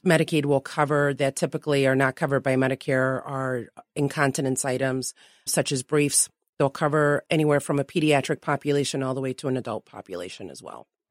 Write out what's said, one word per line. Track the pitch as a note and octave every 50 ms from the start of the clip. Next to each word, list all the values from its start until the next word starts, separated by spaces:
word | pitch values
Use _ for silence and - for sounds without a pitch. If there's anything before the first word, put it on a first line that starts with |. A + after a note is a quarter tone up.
| -
Medicaid | F#3 E3 D#3 D#3+ - E3+ D3+ C#3
will | C#3+ C#3+ C3+
cover | - - - D#3+ D3+ C#3 D3+ C#3+ C#3+ C#3+ C#3
that | - C#3+ C3+ C3+
typically | - - C3+ - C#3 - D3+ D3 C#3 C3+
are | C3+ C3
not | C3+ C#3 C3 C3
covered | - E3 C#3 C#3 C3 -
by | C3+ C3
Medicare | C3 C3 C3 C3 - - - C3+ C3 C3 C3 C3 B2+ -
are | C#3+ C#3+ C3+ C3 C3 B2+ B2 A2 - _ - - _ _
incontinence | - C#3+ C3+ - D#3 C#3+ C#3 C3 - C#3 C3 C3 B2+ -
items, | C3+ B2+ B2+ C3+ C3 C3 C3 B2+ - - - - _ _ _ _
such | - - E3 C3 - D3
as | B2+ B2+
briefs. | - D#3 D3 D3 C#3+ - - - - - _ _ _ _ _
They'll | D3 C3+
cover | - - E3 D3 C#3+ D3+ D3 D3 C#3+ - - _
anywhere | - D#3 D#3 D3+ C#3+ C#3+
from | - - D3+ C#3+
a | C#3
pediatric | - - F3 D3+ D3+ D3 C3+ C3 - D#3 -
population | - - C#3+ C#3 - D3 C#3+ C#3+ C#3 - - C3+ C3+
all | C3 C3
the | C3
way | C3+ C3 B2+
to | - - C#3
an | C3 B2+
adult | A2+ A#2+ A2 G#2 -
population | _ - G#2 - - F2+ F2 F2 F#2 - - G2+ E2+
as | C2+ - -
well. | - - - - _ _ _ _ _